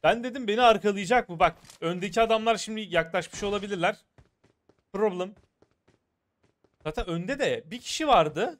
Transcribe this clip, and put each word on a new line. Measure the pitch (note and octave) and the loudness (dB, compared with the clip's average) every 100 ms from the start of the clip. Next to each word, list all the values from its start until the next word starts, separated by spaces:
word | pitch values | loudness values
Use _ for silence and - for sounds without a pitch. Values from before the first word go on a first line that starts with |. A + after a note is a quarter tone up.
Ben | D#3 A3 | 4 2
dedim | B3 C4 A#3 | -2 -6 -4
beni | G#3+ | 4
arkalayacak | B3 G#3+ G3+ G3 F#3 B3 A#3 | 6 6 2 -2 0 0 0
bu. | E3 | 2
Bak, | F3 E3 - - | 2 2 -20 -8
öndeki | E3 F3+ G3 F3 | -6 -4 -4 0
adamlar | A3+ A3 A3 G#3+ | 2 2 0 -2
şimdi | - A3 | -4 -10
yaklaşmış | G#3 E3+ E3 F3+ E3 - | -2 -2 0 -4 -6 -8
olabilirler. | G3+ G3+ G3 G3 F3 G#3+ _ _ _ _ _ _ _ _ _ | -6 -4 -6 -2 -2 -2 _ _ _ _ _ _ _ _ _
Problem. | G3 G#3+ F3+ F#3 G#3 _ _ _ _ _ _ _ _ _ _ _ _ _ _ | -2 -2 -2 -8 -10 _ _ _ _ _ _ _ _ _ _ _ _ _ _
Zaten | D#3 D#3 G#3 | -10 -6 -4
önde | E3+ F#3 C#4 | -4 -4 -2
de | A3+ A#2+ D#3 | -2 -2 -6
bir | A#3 | -14
kişi | - - D#4 | -10 -4 4
vardı. | A3+ D3+ D3+ A#3+ D#4+ | 6 6 0 -4 -6